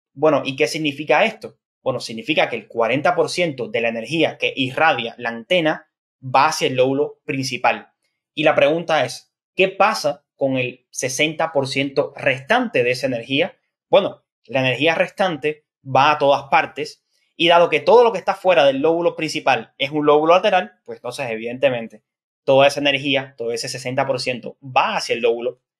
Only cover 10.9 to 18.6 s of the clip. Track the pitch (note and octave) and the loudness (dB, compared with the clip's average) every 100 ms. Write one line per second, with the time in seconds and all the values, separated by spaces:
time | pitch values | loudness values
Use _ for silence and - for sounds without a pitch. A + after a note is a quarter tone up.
10.9 | - B2+ - D3+ D#3 D#3+ C#3 C3 C3 C#3 | -8 -6 -2 -2 -2 -2 -2 -2 -2 -2
11.9 | C#3 - - C#3+ C3 - A#3 A#3+ C3+ B2 | -2 -4 -4 -4 -2 0 -2 0 0 0
12.9 | B2+ C#3 A#2+ A#2 C#3 F#3 - _ _ _ | -2 -4 -6 -4 -2 -2 -6 _ _ _
13.9 | F#3 E3+ - _ _ - C3 C3 A#2+ D#3 | 2 2 -6 _ _ -6 -2 0 0 0
14.9 | D#3+ F3 - F#3+ D3+ D3+ D3+ _ _ C3 | 0 -2 -2 -2 -2 -6 -8 _ _ -2
15.9 | C3 D3 D3+ C#3+ C3+ C3+ C3 A#2+ - D3+ | 2 4 4 2 2 2 0 0 -6 -12
16.9 | - _ _ _ - E3+ E3+ E3+ D3 C#3 | -14 _ _ _ 0 4 6 6 2 6
17.9 | A3+ A#3 F#3+ - F#3 F#3 E3+ | 6 6 2 -4 0 2 4